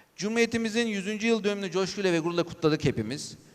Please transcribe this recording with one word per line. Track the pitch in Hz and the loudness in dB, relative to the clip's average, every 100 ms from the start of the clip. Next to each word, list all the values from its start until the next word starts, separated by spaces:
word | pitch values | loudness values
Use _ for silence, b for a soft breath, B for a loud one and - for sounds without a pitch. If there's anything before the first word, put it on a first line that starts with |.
| b - | b -6
Cumhuriyetimizin | 190 226 233 226 226 220 233 | -2 2 2 2 0 0 0
yüzüncü | 202 190 214 226 | -2 -4 -2 2
yıl | 226 | 2
dönümünü | 202 202 196 | 2 -2 -2
coşkuyla | 170 185 190 190 | 0 -2 0 2
ve | 170 | 2
gururla | 160 170 | 2 0
kutladık | 165 - 160 151 | -2 0 2 2
hepimiz. | 139 120 110 143 - - b | 2 0 -4 -6 -10 -16 b